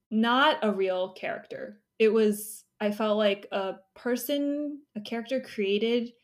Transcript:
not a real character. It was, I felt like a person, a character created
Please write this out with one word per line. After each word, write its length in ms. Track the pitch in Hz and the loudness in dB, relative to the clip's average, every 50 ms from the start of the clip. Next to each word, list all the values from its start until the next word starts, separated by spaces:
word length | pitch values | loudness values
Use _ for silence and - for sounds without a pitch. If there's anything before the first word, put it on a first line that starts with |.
| _ - | _ -2
not 480 | 214 214 220 233 240 254 277 311 294 - - | 0 2 2 4 4 4 4 4 4 2 2
a 80 | 214 | 0
real 420 | 196 190 190 185 185 185 185 190 185 | 0 2 0 0 0 0 -2 -4 -6
character. 680 | - - - - - - - - - - - 208 - _ _ _ - | -8 -8 -6 -6 -8 -10 -12 -14 -12 -12 -12 -14 -16 _ _ _ 2
It 100 | 220 214 | 4 4
was, 560 | 208 226 220 214 208 208 - - - - - _ _ - | 6 6 6 4 4 0 -4 -12 -14 -16 -18 _ _ -4
I 120 | 220 208 | -2 -2
felt 260 | 208 208 220 214 208 214 | 0 0 0 2 2 4
like 300 | 214 208 196 202 - - | 4 2 2 0 -4 -6
a 240 | - - 196 190 185 - - _ _ | -6 -4 -4 -4 -6 -8 -12 _ _
person, 880 | - - 240 247 247 - - 294 285 285 285 285 294 294 294 294 285 - _ - | -8 -4 -4 -2 -2 -2 -2 -2 -2 0 -2 -2 -2 -4 -6 -8 -10 -14 _ -14
a 60 | 214 | -14
character 400 | 208 - 226 233 226 226 269 262 | -10 -8 -8 -8 -6 -4 -4 -6
created 720 | 262 - - - 202 196 202 208 220 226 233 240 233 240 - _ | -6 -6 -4 -2 0 0 0 0 2 2 0 0 -2 -4 -8 _